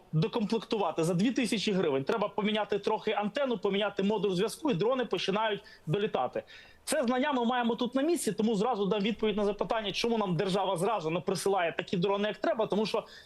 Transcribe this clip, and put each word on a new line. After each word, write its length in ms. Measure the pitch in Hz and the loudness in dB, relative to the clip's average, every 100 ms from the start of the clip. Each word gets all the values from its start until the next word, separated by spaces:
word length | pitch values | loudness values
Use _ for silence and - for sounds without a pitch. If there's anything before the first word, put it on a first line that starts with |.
| - | -4
докомплектувати 920 | 156 202 240 208 226 - 220 180 - | 0 0 0 0 -2 -2 -2 -2 0
за 100 | 160 | 0
дві 180 | 180 226 | 2 2
тисячі 400 | 233 240 226 214 | 2 0 0 0
гривень. 320 | 185 170 135 | 0 2 0
Треба 240 | 135 220 202 | 0 0 0
поміняти 520 | - 208 214 208 202 | 0 0 0 0 -2
трохи 320 | 214 214 214 | 0 -2 -2
антенну, 460 | - 202 294 269 214 | -2 -2 -2 -2 0
поміняти 460 | 208 196 208 202 | 0 0 0 0
модуль 280 | 196 214 202 | 0 2 0
зв'язку, 400 | 180 208 - 302 | 0 -2 -2 -2
і 20 | |
дрони 320 | 180 208 254 233 | 2 2 0 0
починають 560 | 185 - 202 220 202 - - - | -2 -2 0 0 -4 -8 -14 -4
долітати. 580 | 202 208 - 127 113 - - - - | -2 0 0 -2 -4 -8 -14 -20 -12
Це 200 | - 302 | -2 0
знання 280 | 240 254 294 | 2 2 2
ми 140 | 262 233 | 2 2
маємо 300 | 247 233 233 | 2 2 0
тут 200 | 240 262 | 0 0
на 60 | |
місці, 300 | 294 339 - | 2 2 0
тому 240 | 190 220 208 | 0 2 2
зразу 300 | 226 214 202 | 2 0 0
дам 160 | 214 | 0
відповідь 360 | 202 214 220 202 | 0 0 0 0
на 80 | 208 | 0
запитання, 460 | 202 190 226 208 | 0 0 -2 -2
чому 260 | - 233 233 | -2 0 0
нам 180 | 202 165 | 0 0
держава 420 | 196 190 185 180 | 0 0 0 0
зразу 320 | 196 208 160 | 0 0 -2
не 100 | 170 | -4
присилає 520 | - 185 202 190 170 | -2 -2 0 2 0
такі 260 | - - 190 | -2 -4 -2
дрони, 300 | 196 202 208 | 0 0 -2
як 100 | - | -2
треба, 300 | 339 269 202 | -2 0 0
тому 180 | 196 214 | 0 0
що 180 | 220 - - | -2 -6 -12